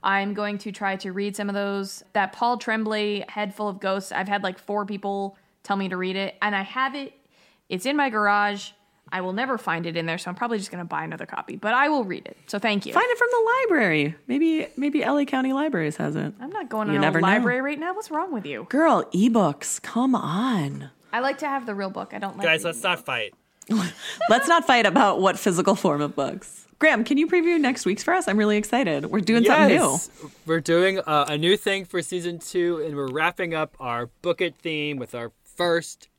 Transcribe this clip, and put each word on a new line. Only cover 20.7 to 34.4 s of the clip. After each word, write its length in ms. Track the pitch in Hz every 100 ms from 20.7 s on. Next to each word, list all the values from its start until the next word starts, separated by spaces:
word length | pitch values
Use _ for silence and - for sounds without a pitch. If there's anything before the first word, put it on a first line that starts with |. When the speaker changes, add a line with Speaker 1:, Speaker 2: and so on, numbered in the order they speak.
| 139 139 _ _
Speaker 1:
I 80 | 226
like 180 | 269 277
to 80 | 302
have 180 | 269
the 120 | 233 202
real 140 | 196
book. 220 | 196 196
I 60 | 208
don't 180 | 196 175
like 60 |
Speaker 3:
Guys, 200 | 160 160
Speaker 1:
reading 0 |
Speaker 3:
let's 180 | 165 160
not 140 | 190 170
Speaker 1:
books. 100 | -
Speaker 3:
fight. 280 | 123 107 _ _ _ -
Speaker 2:
<laughs> 600 | 220 175 - - - -
Let's 200 | 233 277
not 180 | 339 311
fight 200 | 240 208
about 340 | 185 214 180
what 180 | 190 -
physical 380 | 220 175 185 185
form 240 | 175 143
of 160 | 147 -
books. 500 | 135 180 - - - _
Graham, 240 | 311 247
can 120 | 233 285
you 120 | 320
preview 320 | 359 330 339
next 260 | 269 254 -
week's 160 | 208
for 100 | -
us? 140 | 370 320
I'm 100 | 202
really 200 | 214 208
excited. 500 | 214 240 202 143 147
We're 140 | 208
doing 240 | 180 233
something 240 | 233 302 285 -
new. 140 | -
Speaker 3:
Yes. 180 | 175 - - 147 - 160
We're 120 | 165
doing, 380 | 160 170 185 190
uh, 280 | 165 151 147
a 100 | 151
new 180 | 165 208
thing 280 | - 196
for 180 | 180 180
season 380 | - 180 175 170
two, 420 | - 180 175 170
and 120 | 156 143
we're 100 | 135
wrapping 420 | 135 165 180 175
up 220 | 160 156 _
our 280 | 127 117 120 _
Book 180 | 180 170